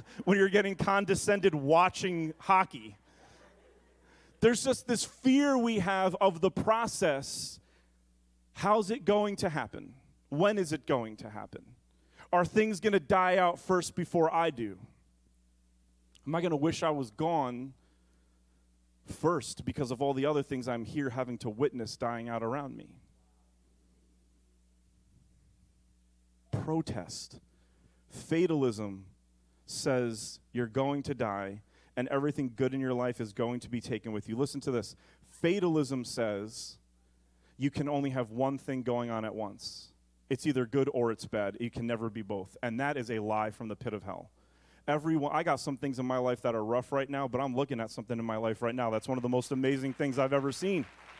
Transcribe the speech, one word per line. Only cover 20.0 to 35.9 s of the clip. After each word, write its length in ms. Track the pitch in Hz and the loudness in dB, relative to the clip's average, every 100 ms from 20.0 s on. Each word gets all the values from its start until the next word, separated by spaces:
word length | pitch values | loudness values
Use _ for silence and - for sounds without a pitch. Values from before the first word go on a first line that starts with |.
all 120 | 139 | 0
the 120 | 135 143 | 0 0
other 160 | 147 | 0
things 280 | - 131 123 | -2 -6 -4
I'm 160 | 117 101 | -6 -6
here 240 | 147 139 | -4 -4
having 280 | 120 123 117 | -4 -6 -6
to 100 | 117 | -8
witness 480 | 107 143 123 110 - | -2 -2 -2 -8 -6
dying 320 | 120 117 117 | -6 -4 -6
out 140 | 117 | -4
around 340 | 113 143 139 117 | -4 -4 -8 -12
me? 100 | - - _ _ _ _ _ _ _ _ _ _ _ _ _ _ _ _ _ _ _ _ _ _ _ _ _ _ _ _ _ _ _ _ _ _ - | -18 -20 _ _ _ _ _ _ _ _ _ _ _ _ _ _ _ _ _ _ _ _ _ _ _ _ _ _ _ _ _ _ _ _ _ _ -4
Protest. 920 | - 139 160 156 113 85 - - - _ _ _ _ _ _ _ | -2 0 0 -2 -6 -8 -12 -14 -18 _ _ _ _ _ _ _
Fatalism 960 | - - 165 175 156 127 104 104 95 92 _ _ _ _ _ - | -16 -2 0 2 2 0 0 -8 -10 -16 _ _ _ _ _ -14
says 720 | - 151 127 120 110 - - _ | -6 0 0 0 -4 -10 -16 _
you're 160 | 123 117 | -4 -2
going 360 | 123 139 143 | 0 0 -2
to 100 | 135 | -4
die 480 | 127 113 98 98 104 _ _ _ - | -4 -2 -2 -6 -8 _ _ _ -6
and 120 | 127 | -2
everything 440 | 139 147 147 127 117 | 0 0 -2 -4 0
good 180 | 131 | 0
in 60 | 135 | 0
your 140 | 131 | -2
life 260 | 123 123 120 | 0 -2 -2
is 140 | 110 | -8
going 260 | 98 117 123 | -2 -2 -2
to 80 | 104 | -4
be 120 | 117 | -6
taken 300 | - 110 113 | -4 -6 -4
with 180 | 104 - | -8 -6
you. 60 | 113 | -2
Listen 260 | 139 143 | -2 -2
to 100 | 139 | -2
this. 240 | 123 101 - - _ - | -2 -4 -12 -20 _ -20
Fatalism 760 | - 170 196 180 156 131 | -2 2 2 2 2 2